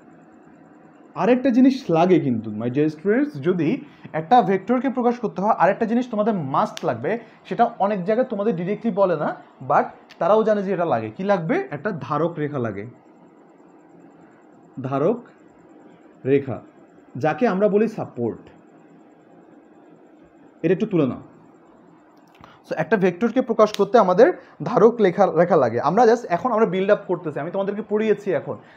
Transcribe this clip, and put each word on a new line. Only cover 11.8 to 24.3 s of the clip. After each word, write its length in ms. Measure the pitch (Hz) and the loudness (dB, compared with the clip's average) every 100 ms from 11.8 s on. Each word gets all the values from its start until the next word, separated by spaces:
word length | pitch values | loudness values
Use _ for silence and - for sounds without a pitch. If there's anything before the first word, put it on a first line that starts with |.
| 214 165 | -8 -8
ধারক 380 | - 147 170 170 | -6 -2 -2 -4
রেখা 200 | 147 143 | -6 -4
লাগে, 260 | 113 98 113 - _ - - - - _ - - - - - - - - - - - - | -6 -6 -12 -18 _ -20 -20 -20 -20 _ -20 -20 -20 -20 -20 -20 -20 -20 -20 -20 -18 -10
ধারক 380 | 127 135 170 240 - - - - - - - - - - 127 | -4 0 0 0 -6 -20 -20 -20 -20 -20 -20 -20 -20 -10 0
রেখা, 360 | 139 135 98 - - - - _ 123 | 0 0 -10 -12 -20 -20 -20 _ -4
যাকে 300 | 151 156 240 | -2 0 0
আমরা 200 | 185 208 | 2 2
বলি 200 | 202 226 | 2 0
support। 520 | 170 123 123 117 - - - - - - - - _ _ - - - _ - - - - - - _ - _ | -4 -12 -6 -6 -6 -16 -20 -20 -20 -20 -20 -20 _ _ -20 -20 -20 _ -20 -20 -20 -20 -20 -20 _ -20 _
এটা 100 | 170 | -2
একটু 120 | 180 214 | -2 0
তুলে 220 | 170 131 | 0 0
নাও। 140 | 95 - - - - _ _ - _ _ _ _ _ - - - | -4 -16 -20 -20 -20 _ _ -20 _ _ _ _ _ -20 -20 -12
So, 60 | - | -6
একটা 200 | 165 220 | -2 2
ভেক্টরকে 440 | 185 175 233 262 | 0 0 -2 -2
প্রকাশ 320 | 247 220 214 | -2 2 2
করতে 240 | - 196 233 | 2 2 4
আমাদের 360 | 185 180 311 | 4 6 6